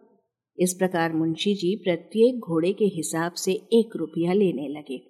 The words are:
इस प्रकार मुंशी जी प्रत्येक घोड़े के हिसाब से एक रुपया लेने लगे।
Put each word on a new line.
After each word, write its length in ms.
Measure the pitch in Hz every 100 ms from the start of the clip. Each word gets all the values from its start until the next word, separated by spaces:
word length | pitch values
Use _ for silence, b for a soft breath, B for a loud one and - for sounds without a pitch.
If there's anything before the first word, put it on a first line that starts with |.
| _ _ _ _ _ -
इस 160 | 180 180
प्रकार 340 | 185 175 165
मुंशी 400 | 160 160 160 202
जी 220 | 196 175 208
प्रत्येक 640 | 190 170 - 214 240 247
घोड़े 340 | 170 160 175
के 120 | 208 202
हिसाब 460 | 165 147 165 170
से 200 | - 190
एक 440 | 185 - 226 226 165
रुपया 380 | 156 165 175
लेने 340 | 202 185 151 139
लगे। 300 | 151 147 127